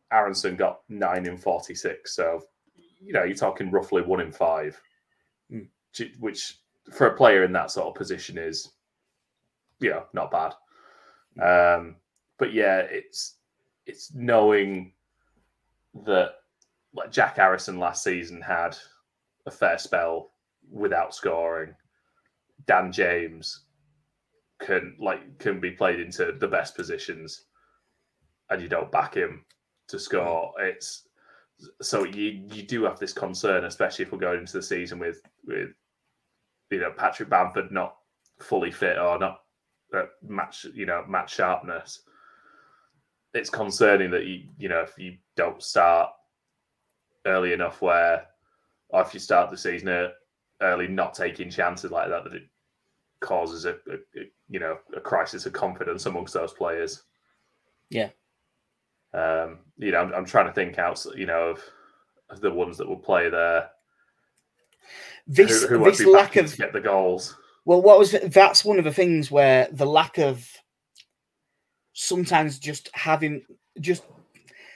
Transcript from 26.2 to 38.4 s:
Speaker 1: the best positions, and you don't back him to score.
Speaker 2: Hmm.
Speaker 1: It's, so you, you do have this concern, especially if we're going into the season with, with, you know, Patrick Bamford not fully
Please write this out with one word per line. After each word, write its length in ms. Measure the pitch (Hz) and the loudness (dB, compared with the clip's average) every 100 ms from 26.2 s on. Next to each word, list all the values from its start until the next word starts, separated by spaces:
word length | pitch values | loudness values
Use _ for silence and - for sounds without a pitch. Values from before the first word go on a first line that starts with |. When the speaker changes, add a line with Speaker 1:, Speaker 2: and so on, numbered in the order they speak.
| 87 | -6
Speaker 1:
the 160 | - 95 | -4 -4
best 280 | 87 82 - | -4 -4 -10
positions, 680 | 82 82 - 82 80 - _ _ _ _ _ _ _ _ _ _ - | -10 -10 -10 -14 -16 -20 _ _ _ _ _ _ _ _ _ _ -8
and 120 | 92 | -8
you 80 | 85 | -4
don't 220 | 87 - | -4 -2
back 240 | 87 - - | -2 -2 -4
him 300 | 85 80 - _ _ _ - | -6 -8 -20 _ _ _ -16
to 120 | 98 | -14
score. 540 | - 98 87 82 82 - | -6 -2 -2 -2 -4 -6
Speaker 2:
Hmm. 80 | 95 | -6
Speaker 1:
It's, 420 | - - - _ _ _ _ _ _ - - | -6 -12 -18 _ _ _ _ _ _ -20 -14
so 220 | - 110 | -6 -4
you, 400 | 92 101 104 98 98 | -4 -4 -8 -8 -14
you 120 | 107 | -16
do 200 | 101 120 | -8 -4
have 160 | 101 - | -2 -4
this 140 | 98 | -8
concern, 520 | - 92 92 104 92 87 | -8 -10 -4 -2 0 -2
especially 400 | - 95 - 92 | -4 -4 -4 -8
if 60 | |
we're 80 | 95 | -6
going 200 | 90 90 | -4 -4
into 140 | 87 | -6
the 100 | 95 | -10
season 360 | - 90 87 87 | -6 -8 -8 -10
with, 220 | 85 85 _ _ - | -10 -10 _ _ -10
with, 240 | - 50 - _ _ _ _ _ _ _ _ _ | -8 -8 -14 _ _ _ _ _ _ _ _ _
you 100 | 95 | -6
know, 120 | 85 | -6
Patrick 380 | 80 101 - 104 | -4 -4 -4 0
Bamford 420 | 95 90 107 90 | 0 0 -4 -6
not 240 | 98 - - _ _ _ | -6 -6 -10 _ _ _
fully 320 | _ | _